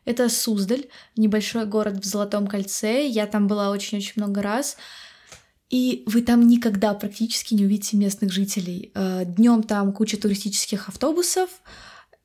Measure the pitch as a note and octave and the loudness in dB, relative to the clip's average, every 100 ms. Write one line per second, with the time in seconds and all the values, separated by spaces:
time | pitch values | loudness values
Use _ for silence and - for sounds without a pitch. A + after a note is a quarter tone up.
0 | - A#3+ A#3+ A#3 - G#3+ F#3+ B3 C#4+ - | -4 0 0 0 0 0 0 -2 -4 -18
1 | - - A3 G#3+ G#3 A#3 G#3+ G#3+ G#3+ G3 | -8 0 2 2 0 -4 -2 -2 -2 -4
2 | G3 G#3 G3+ G#3 G3+ G3+ G3 - G#3+ B3 | -4 -4 -2 -2 -2 -2 -4 -4 -2 0
3 | D4 G#3+ G#3 G#3+ G3+ G#3 G3+ G3+ G3+ G#3 | 0 0 0 2 2 2 0 -2 -4 -6
4 | G3+ - G#3 G3+ G3+ A3+ C#4+ - - - | -6 -4 -2 -2 -2 -2 -4 -8 -16 -20
5 | - - - - _ _ _ B3+ B3+ - | -20 -20 -20 -20 _ _ _ 0 0 0
6 | - A3+ A#3 A#3+ A#3 A#3+ A#3 G3+ G#3+ G3+ | 0 0 4 6 8 6 4 0 0 0
7 | G3+ - A3+ - - G#3+ G3 G#3 - G#3 | -6 -4 -4 -4 -2 2 2 0 0 0
8 | G3+ G3 G3 F#3 G3 G#3 F3+ F3+ - - | 0 0 -2 0 -2 -4 -6 -8 -8 -4
9 | F#3+ F#3 F3 F3 A#3 A#3 A3 G#3 G3 G3+ | -2 -2 -2 4 6 6 2 0 0 0
10 | A3 G#3+ G#3 G3+ G3+ - - G3+ - - | -2 0 0 -2 -2 -4 -4 -6 -8 -4
11 | D4+ D#4+ F4 - F#4 - - - - - | -2 0 0 0 -2 -6 -20 -20 -20 -20
12 | _ _ | _ _